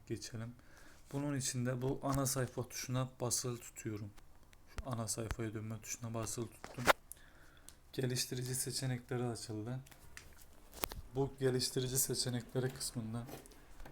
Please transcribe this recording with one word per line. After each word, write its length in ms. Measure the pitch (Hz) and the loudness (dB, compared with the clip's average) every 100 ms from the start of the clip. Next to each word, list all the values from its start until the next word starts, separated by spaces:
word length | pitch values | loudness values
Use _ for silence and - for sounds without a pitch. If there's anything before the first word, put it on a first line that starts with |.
| - | -4
geçelim. 480 | 107 - 110 117 123 - - - - - | -4 -4 -6 -8 -10 -16 -18 -16 -16 -4
Bunun 240 | 139 143 139 | 0 2 2
için 300 | 131 127 123 | 2 2 2
de 160 | 127 | 4
bu 180 | 131 - | 2 2
ana 240 | 139 139 131 | 4 4 4
sayfa 420 | 131 123 - 117 | 4 2 0 -2
tuşuna 400 | - - 127 131 - | -4 0 2 2 2
basılı 400 | 120 - 127 117 | 2 4 2 -2
tutuyorum. 500 | - - 113 104 104 - - - - - - | -6 -6 -4 -2 -4 -8 -16 -18 -20 -20 -6
Şu 220 | - 135 | -4 -2
ana 180 | 117 110 | -2 0
sayfaya 460 | - 107 - 113 | 0 0 0 0
dönme 240 | 110 107 110 | 0 -2 -4
tuşuna 340 | - - 117 | -4 -4 -2
basılı 340 | 113 110 - 110 | 0 0 -2 -4
tuttum. 360 | - - - 120 - - - - - - - - - - | -6 -10 2 6 6 2 -16 -16 -18 -20 -18 -18 -18 -6
Geliştirici 640 | - 127 127 - 127 123 | 0 2 4 2 0 0
seçenekleri 680 | 127 131 127 131 123 - 123 | 0 0 0 2 0 0 2
açıldı. 560 | 120 110 - 107 110 131 135 - - - - - - - - - - - - | 2 0 -2 -2 -2 -4 -6 -14 -14 -14 -14 -16 -16 -18 -16 -4 -2 -2 -2
Bu 200 | 131 139 135 | 2 2 4
geliştirici 600 | 131 127 127 135 127 131 | 6 6 4 2 4 4
seçenekleri 720 | - 123 127 120 - 131 127 | 4 4 2 0 0 2 2
kısmında 540 | - - 123 110 117 117 - - - - - - | 0 -4 -2 -2 -4 -4 -8 -12 -16 -16 -12 -10